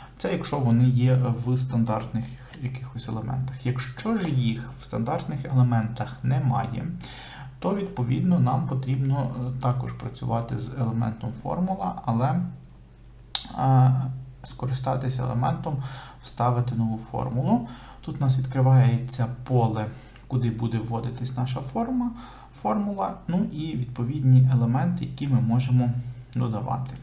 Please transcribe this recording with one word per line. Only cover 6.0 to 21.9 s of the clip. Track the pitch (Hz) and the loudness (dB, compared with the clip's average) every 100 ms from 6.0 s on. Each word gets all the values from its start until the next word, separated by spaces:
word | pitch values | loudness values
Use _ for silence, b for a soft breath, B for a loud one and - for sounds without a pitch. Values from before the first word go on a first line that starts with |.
| - - | -8 -4
немає, | 123 131 127 101 - - - - B B B B B - | 0 2 2 0 0 -4 -6 -8 B B B B B -6
то, | 175 202 | -2 -2
відповідно, | 196 - 120 143 180 175 | -2 -4 -2 0 2 4
нам | 123 135 - | 4 2 0
потрібно, | 131 - 131 135 135 131 127 | -2 0 0 2 0 0 -4
е, | 123 131 | -4 -2
також | 127 127 120 | 0 0 -2
працювати | 120 120 - 123 117 117 120 | -6 -10 -6 -2 -2 -2 -4
з | - - | -6 -2
елементом | 113 113 113 110 120 | -2 0 -2 -2 -6
формула, | - 139 160 185 190 185 175 - | -6 -6 -2 -2 0 -4 -4 -2
але, | 113 131 175 180 - - - - - - - - - - - | 0 2 2 -2 -6 -16 -20 -20 -20 -20 -20 -2 -2 -2 0
е, | 135 131 131 131 127 - - - | 4 6 6 4 0 -6 -10 -16
скористатися | - - 131 - - 127 131 - | -16 -8 -6 -4 -2 -2 -2 -2
елементом | 123 117 139 170 165 139 B B B B | -2 0 0 -2 -2 -4 B B B B
«Вставити | - - 120 123 120 113 | -12 0 2 2 2 0
нову | 113 110 | 0 -2
формулу». | - - 127 123 160 240 B B B B | -6 -6 -2 0 2 2 B B B B
Тут | - 143 | -10 0
у | |
нас | 139 - | 2 2
відкривається | - 135 131 131 - - - - 117 - | 0 2 6 8 8 4 0 -2 -2 -4
поле, | - 127 110 107 107 B B B - | 0 2 2 0 -4 B B B -4
куди | 131 117 | 0 0
буде | 107 117 117 | 0 -2 -2
вводитись | 107 113 113 - - - | -2 -4 -4 -6 -6 -4
наша | 123 - | -4 -4
форма, | - - 233 | -4 -2 0